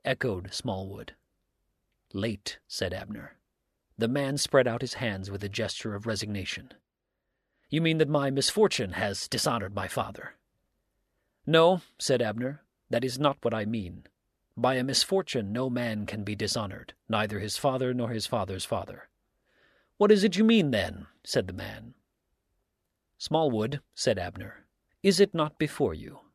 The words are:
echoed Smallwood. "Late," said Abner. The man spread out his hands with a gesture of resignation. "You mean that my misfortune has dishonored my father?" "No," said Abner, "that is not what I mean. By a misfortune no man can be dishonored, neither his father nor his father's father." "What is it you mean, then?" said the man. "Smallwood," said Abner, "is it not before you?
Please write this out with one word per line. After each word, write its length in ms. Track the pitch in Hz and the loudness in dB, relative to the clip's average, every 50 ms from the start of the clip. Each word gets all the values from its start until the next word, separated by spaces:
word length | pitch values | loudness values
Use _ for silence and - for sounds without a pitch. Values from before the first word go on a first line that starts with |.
echoed 520 | _ 135 131 - - 123 98 90 92 98 - | _ -2 -2 0 0 -2 -2 -2 -6 -8 -10
Smallwood. 600 | - - 117 98 95 95 95 98 107 - - - _ _ _ _ _ _ _ _ _ _ _ _ _ _ _ _ _ _ _ - | -6 -4 -4 -4 -4 -6 -8 -10 -14 -14 -16 -20 _ _ _ _ _ _ _ _ _ _ _ _ _ _ _ _ _ _ _ -6
"Late," 440 | 98 101 117 104 101 _ - - - _ | -4 -2 -2 -4 -6 _ -12 -12 -12 _
said 280 | _ - - - 90 - | _ -6 -4 -4 -4 -4
Abner. 400 | - - - 104 - - - - _ _ _ _ _ _ _ _ _ _ _ _ - | -6 -8 -10 -10 -12 -12 -16 -20 _ _ _ _ _ _ _ _ _ _ _ _ -2
The 100 | 113 113 | -2 0
man 280 | 127 143 139 135 143 | 0 0 0 0 0
spread 320 | 139 - - - 135 123 123 | -2 -2 4 4 6 6 4
out 140 | 117 123 | 0 -2
his 180 | 135 - - - | -6 -8 -6 -4
hands 300 | 127 110 101 95 95 98 | -4 -4 -2 -4 -6 -8
with 120 | 98 95 | -8 -6
a 60 | 101 98 | -8 -6
gesture 460 | 101 - 110 98 - - - 117 104 | -4 -4 -4 -4 -4 -6 -6 -6 -6
of 120 | 101 104 | -6 -4
resignation. 680 | 113 110 101 107 104 104 98 95 - - - - - - _ _ _ _ _ _ _ _ _ _ _ _ _ _ _ _ _ _ _ | -4 -4 -4 -4 -4 -6 -6 -6 -6 -8 -10 -12 -16 -20 _ _ _ _ _ _ _ _ _ _ _ _ _ _ _ _ _ _ _
"You 100 | 143 156 | -2 2
mean 160 | 165 160 160 | 2 2 4
that 140 | 156 156 139 | 4 4 4
my 200 | 151 143 139 135 | 4 2 2 2
misfortune 600 | 135 135 135 - - 208 214 190 - - 117 95 | 0 2 0 0 4 4 4 4 4 0 -4 -4
has 340 | 87 - 113 101 98 - - | -4 -4 -2 -2 -2 -6 -6
dishonored 480 | - - 120 - 156 120 110 98 95 98 | -6 -4 0 0 0 0 0 -2 -4 -6
my 140 | 98 95 92 | -6 -6 -4
father?" 460 | - 127 - 107 107 - - - - _ _ _ _ _ _ _ _ _ _ _ _ _ _ _ _ _ _ _ _ _ _ | -4 -4 -4 -4 -8 -14 -16 -16 -18 _ _ _ _ _ _ _ _ _ _ _ _ _ _ _ _ _ _ _ _ _ _
"No," 340 | 139 160 160 165 175 190 170 - _ _ _ | 4 6 8 8 8 6 4 -2 _ _ _
said 220 | - - 135 117 | 0 0 2 2
Abner, 420 | 120 107 104 117 123 131 143 - _ _ _ _ _ _ | 2 0 -2 -4 -6 -6 -8 -10 _ _ _ _ _ _
"that 140 | - 123 127 | -2 0 0
is 140 | 127 123 127 | -2 -2 2
not 240 | 151 143 - - | 2 2 2 2
what 120 | - 117 110 | -2 -2 0
I 100 | 110 104 | 0 -2
mean. 420 | 107 117 113 95 87 90 80 - - _ _ _ _ _ _ _ _ _ | -2 -2 -4 -4 -8 -12 -14 -18 -20 _ _ _ _ _ _ _ _ _
By 200 | 117 120 127 131 | 0 2 2 2
a 100 | 127 127 | 2 0
misfortune 680 | 135 127 - - - 190 190 180 - - 127 104 98 | 2 2 0 2 2 2 0 0 0 -4 -4 -2 -2
no 200 | 104 123 131 131 | -2 -2 -2 -2
man 340 | 120 123 120 117 110 107 104 | -2 -2 -2 -2 -4 -4 -6
can 200 | - - 113 101 | -6 -6 -6 -4
be 120 | 104 104 | -4 -4
dishonored, 560 | 104 113 101 - 120 107 98 101 104 - - - _ _ - | -2 -2 -2 -2 -2 -4 -4 -8 -12 -14 -18 -20 _ _ -2
neither 300 | 113 107 110 104 110 98 | 0 0 0 0 -2 -6
his 180 | 101 107 - | -4 -6 -6
father 380 | - - 139 131 127 131 127 127 | 0 0 0 2 2 0 0 0
nor 160 | 123 117 117 | 0 -2 -2
his 160 | 120 110 104 | -2 -4 -4
father's 400 | - - 113 95 95 95 92 - | -2 -2 -2 -2 -2 -4 -8 -4
father." 420 | - 117 95 - - - - - _ _ _ _ _ _ _ _ _ _ _ _ _ _ _ _ _ _ | -4 -4 -4 -4 -8 -14 -18 -18 _ _ _ _ _ _ _ _ _ _ _ _ _ _ _ _ _ _
"What 160 | _ 202 202 | _ 8 8
is 120 | 214 196 190 | 8 8 8
it 120 | 220 170 | 4 4
you 80 | 185 220 | 6 6
mean, 280 | 220 233 214 170 143 | 8 8 6 6 4
then?" 340 | 120 104 87 87 87 87 82 - _ _ - | 2 2 0 0 -4 -10 -14 -16 _ _ -10
said 220 | - - 131 101 | -2 -2 -2 -2
the 80 | 92 90 | -2 -8
man. 400 | 95 95 101 107 110 110 120 - _ _ _ _ _ _ _ _ _ _ _ _ _ _ _ _ _ _ _ _ _ _ _ _ | -8 -8 -10 -10 -14 -16 -18 -20 _ _ _ _ _ _ _ _ _ _ _ _ _ _ _ _ _ _ _ _ _ _ _ _
"Smallwood," 640 | _ - - 151 160 160 143 117 107 107 123 143 139 _ _ _ | _ -6 -2 0 2 2 2 2 0 0 -2 -4 -8 _ _ _
said 240 | - - 127 107 95 | -2 0 0 0 0
Abner, 480 | 87 90 - - - - - - _ _ _ _ _ _ _ _ | -2 -8 -8 -10 -12 -14 -14 -20 _ _ _ _ _ _ _ _
"is 180 | - 196 190 180 | 2 4 6 6
it 120 | 202 196 | 4 4
not 240 | - 165 151 156 - | 4 -2 -2 -2 0
before 380 | _ 156 147 - - 139 98 82 | _ -2 -2 0 0 0 0 0
you? 260 | 82 110 - - - _ _ | -6 -10 -14 -16 -20 _ _